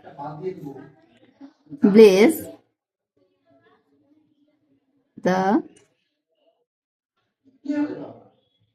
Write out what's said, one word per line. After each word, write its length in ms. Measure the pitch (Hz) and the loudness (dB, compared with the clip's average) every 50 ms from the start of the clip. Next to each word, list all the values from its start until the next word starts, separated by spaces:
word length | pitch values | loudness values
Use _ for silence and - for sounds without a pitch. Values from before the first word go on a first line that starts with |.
| - - 170 - 143 151 156 156 185 185 180 - 156 143 135 - - - - _ _ _ _ _ _ - _ _ - - _ _ _ _ - - - | -20 -20 -20 -18 -16 -16 -16 -12 -12 -12 -12 -12 -16 -18 -18 -20 -20 -20 -20 _ _ _ _ _ _ -20 _ _ -20 -20 _ _ _ _ -8 -2 0
bless 480 | 208 190 220 220 202 185 190 214 294 320 - - - - - _ _ _ _ _ _ _ _ _ _ _ _ _ _ _ _ _ _ 285 277 _ 294 _ _ _ 277 _ 285 294 277 302 311 302 302 302 294 294 _ _ _ _ _ _ _ _ _ _ _ _ _ _ - | 4 8 8 8 8 8 6 4 2 2 -2 -10 -16 -20 -20 _ _ _ _ _ _ _ _ _ _ _ _ _ _ _ _ _ _ _ _ _ _ _ _ _ _ _ _ _ _ _ _ _ _ _ _ _ _ _ _ _ _ _ _ _ _ _ _ _ _ _ -6
the 400 | - 262 277 - 190 190 214 330 - - - _ _ _ _ _ _ _ _ _ _ _ _ _ _ 659 659 _ _ _ _ _ _ _ _ _ _ _ _ _ _ _ _ _ _ _ _ _ _ 285 294 294 294 - - - - - - - - - _ _ _ _ _ _ _ _ _ | -4 -2 -2 0 0 0 -2 -2 -4 -6 -16 _ _ _ _ _ _ _ _ _ _ _ _ _ _ _ _ _ _ _ _ _ _ _ _ _ _ _ _ _ _ _ _ _ _ _ _ _ _ -10 -8 -6 -6 -8 -8 -14 -16 -18 -20 -20 -20 -20 _ _ _ _ _ _ _ _ _